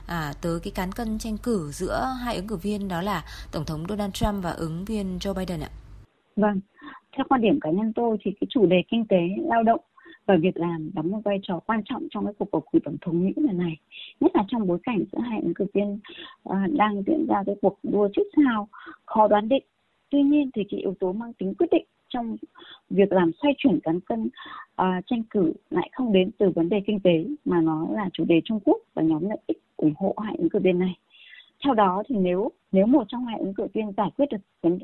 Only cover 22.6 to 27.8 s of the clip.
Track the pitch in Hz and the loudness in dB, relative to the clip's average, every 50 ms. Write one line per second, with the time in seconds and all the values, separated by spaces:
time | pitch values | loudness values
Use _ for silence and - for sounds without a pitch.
22.6 | - - - - _ - 185 185 202 196 - 190 339 330 330 - - 294 269 - | -20 -20 -20 -20 _ -2 4 4 4 6 6 4 4 4 2 0 0 0 0 2
23.6 | - 262 175 - - 160 165 180 - - 233 226 220 247 _ - - - - - | 2 2 2 2 0 0 -2 -2 -2 -4 -4 -4 -4 -6 _ -8 -18 -16 -16 -16
24.6 | - _ - - 185 185 185 180 - - 247 226 220 - - 208 175 - - - | -18 _ -4 0 0 0 0 -2 -2 -4 -4 -4 -4 -2 0 2 2 2 0 -4
25.6 | _ - 311 - - - - - 254 233 196 185 185 196 - - 208 185 - 170 | _ -4 -4 -4 -4 -4 -6 -4 -2 2 4 4 4 2 0 0 2 2 2 2
26.6 | 165 170 214 202 196 - 208 196 - 185 170 160 170 247 302 - - - 185 170 | 0 0 0 -2 0 -2 -4 2 4 4 4 4 2 -2 -8 -6 -2 0 2 2
27.6 | 160 160 156 156 | 2 2 0 0